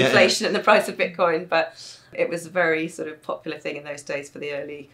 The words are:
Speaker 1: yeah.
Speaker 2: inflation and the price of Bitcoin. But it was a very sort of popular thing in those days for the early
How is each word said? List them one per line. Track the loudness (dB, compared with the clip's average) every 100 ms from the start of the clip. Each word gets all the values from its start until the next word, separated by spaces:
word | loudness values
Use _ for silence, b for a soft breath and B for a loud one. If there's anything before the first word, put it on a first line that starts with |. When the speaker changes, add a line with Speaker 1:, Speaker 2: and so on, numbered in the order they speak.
Speaker 1:
yeah. | 6
Speaker 2:
inflation | 6 6 4 0
and |
the | 0
price | 4 4 4
of | -2
Bitcoin. | -4 0 2 2 0
But | 0 0 B B B B
it | -4 -2
was | -2 -4
a |
very | 0 2 2 -2
sort | -6 -10
of | -10
popular | -10 -8 -8 -8
thing | -8 -10
in |
those | -10 -12
days | -8 -8 -8
for | -10
the | -8
early | -8 -8 -12 -16